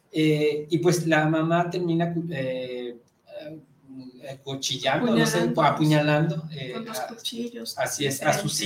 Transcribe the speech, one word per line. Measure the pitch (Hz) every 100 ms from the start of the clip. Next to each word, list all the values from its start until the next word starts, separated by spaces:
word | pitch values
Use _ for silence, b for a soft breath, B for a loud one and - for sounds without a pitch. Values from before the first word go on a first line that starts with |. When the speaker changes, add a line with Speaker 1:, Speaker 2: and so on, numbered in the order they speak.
| _
Speaker 1:
Eh, | 160 156 151 151 151 -
y | 165
pues | 175 160 165
la | 156 156
mamá | 160 160 170 175
termina, | 180 175 165 170 170 165
eh, | 139 131 127 127 123 120 120 _ _ _ - 151 156 131 _ 135 131 127 123
eh, | 139 135
cuchillando, | 139 135 - 131 131 139 240 113
no | 156
sé, | 175
Speaker 2:
Apuñalando. | 170 165
Speaker 1:
apuñalando, | 147 - 151 151 147 151 170 - -
eh, | 151 127
Speaker 2:
Con | 123 -
dos | -
Speaker 1:
a-, | -
Speaker 2:
cuchillos | - - 233 240 233 233 -
Speaker 1:
así | 127 - 139
es, | 139
a | 151
sus | 147 147
Speaker 2:
diferentes. | -